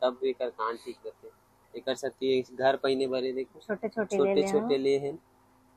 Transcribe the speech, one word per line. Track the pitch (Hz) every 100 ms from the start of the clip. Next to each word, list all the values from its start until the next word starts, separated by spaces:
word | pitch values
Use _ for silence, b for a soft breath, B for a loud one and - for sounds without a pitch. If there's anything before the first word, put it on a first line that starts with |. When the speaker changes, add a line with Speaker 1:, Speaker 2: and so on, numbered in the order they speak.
Speaker 1:
तब | 127 123
एकर | 131 123 127
कान | - 110 117
ठीक | 127 113 110
रहते। | - - - _ _ _ 120
एकर | 123 143
सती | 135 - 131 131
घर | 123 - 131 139
पहने | 135 131 135
भरे | 127 127
देखो, | 127 131 156
Speaker 2:
छोटे | - 208 220
छोटे | 226 208 202
Speaker 1:
छोटे | 196 196
Speaker 2:
ले |
ले | 196
Speaker 1:
छोटे | 196 226 139
Speaker 2:
हो। |
Speaker 1:
ले | 135 139
हैं, | 139 160 - _ _ _ _